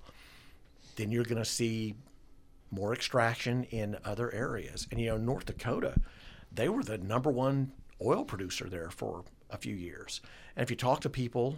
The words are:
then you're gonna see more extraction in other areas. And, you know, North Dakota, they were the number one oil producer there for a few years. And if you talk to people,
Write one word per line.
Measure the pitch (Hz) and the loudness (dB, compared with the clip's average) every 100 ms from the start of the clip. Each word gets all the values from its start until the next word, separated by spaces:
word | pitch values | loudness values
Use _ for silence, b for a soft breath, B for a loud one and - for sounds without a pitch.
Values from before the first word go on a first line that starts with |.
| B B B B B B - - - - | B B B B B B -20 -20 -12 -4
then | 107 | 0
you're | 117 117 | 2 2
gonna | 117 113 | 2 2
see | - 117 113 110 107 - - - - - - - | 2 2 2 0 -4 -10 -20 -20 -20 -20 -20 -8
more | 95 101 | -2 0
extraction | 127 - 131 117 117 123 123 123 | 0 2 6 6 4 2 2 0
in | 113 104 104 - | -2 -2 -2 -4
other | 104 120 104 | -2 0 0
areas. | 143 110 82 - - | -2 -2 -4 -8 -4
And, | 117 | 0
you | 113 | 2
know, | 110 | 2
North | 113 156 - | 2 0 -2
Dakota, | - - - - - - B B B B | -4 -2 0 2 2 2 B B B B
they | - 131 | 0 2
were | 233 160 | 2 0
the | 107 | -4
number | 92 117 143 | 0 2 4
one | 123 131 139 135 - - - | 4 4 4 2 -2 -14 -2
oil | 104 170 - | 4 4 2
producer | 95 92 - 92 | -2 -4 -4 -6
there | 92 82 | -6 -6
for | - - 85 87 - - | -4 -4 -4 -8 -16 -12
a | - | -8
few | 117 101 | -4 -4
years. | 87 71 - - - B B B | -6 -10 -10 -10 -10 B B B
And | |
if | 127 | -2
you | 120 | 2
talk | 127 147 | 4 4
to | 143 | 2
people, | 131 120 120 123 | 0 0 2 2